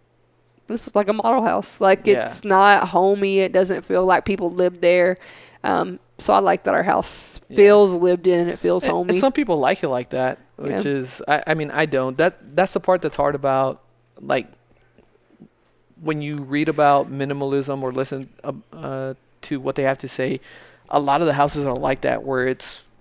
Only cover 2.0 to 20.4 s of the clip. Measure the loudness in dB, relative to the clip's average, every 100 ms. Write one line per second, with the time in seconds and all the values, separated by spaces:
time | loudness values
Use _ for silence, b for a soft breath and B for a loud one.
2 | 2 0 0 -8 0 4 6 4 2 2
3 | 2 2 0 0 2 2 0 -2 -2 0
4 | 2 2 0 -2 -2 0 -2 2 2 4
5 | 2 -2 B B B B -2 -2 -2 -8
6 | _ -6 2 2 2 0 0 0 0 0
7 | -2 -10 -12 -16 -2 6 8 8 6 4
8 | 2 2 2 2 0 -2 -2 0 0 -2
9 | 0 2 2 0 0 0 2 0 -2 -4
10 | -4 -4 -4 -4 _ -12 -6 -4 -2 -4
11 | -6 -10 -2 -2 0 -4 -2 -2 -2 0
12 | -2 0 0 -2 -6 -2 -2 -2 0 0
13 | -2 -2 -2 -2 -2 0 -2 -6 _ _
14 | _ _ -4 -4 -4 _ _ _ _ _
15 | _ _ _ _ -20 _ _ _ _ _
16 | -6 -6 -6 -8 -4 -2 0 2 4 4
17 | 2 -4 -4 -4 -2 -2 -2 -6 -4 -4
18 | -6 -8 -14 _ -12 -12 -18 -14 -10 -8
19 | -10 -12 _ _ -10 -6 -4 -2 -2 -2
20 | -8 -6 -4 -6